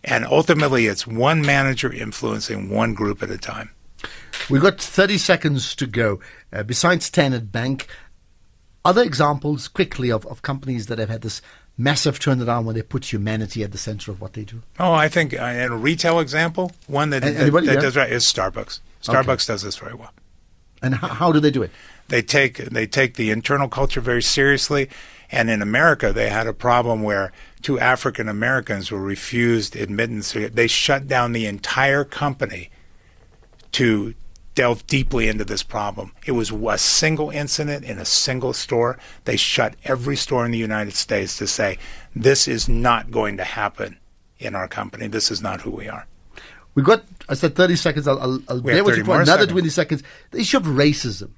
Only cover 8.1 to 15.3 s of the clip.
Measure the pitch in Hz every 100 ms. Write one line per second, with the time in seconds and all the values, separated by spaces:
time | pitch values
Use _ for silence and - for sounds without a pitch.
8.1 | - _ _ _ _ _ _ - 196 233
9.1 | 135 147 143 147 143 - - 180 - 123
10.1 | 110 - - - 139 135 123 107 113 107
11.1 | 113 110 - - - - - 131 151 151
12.1 | 135 - 131 120 120 113 110 - 135 -
13.1 | 107 104 110 101 110 104 101 - 107 -
14.1 | 95 101 - 101 117 - - 180 160 151
15.1 | 170 147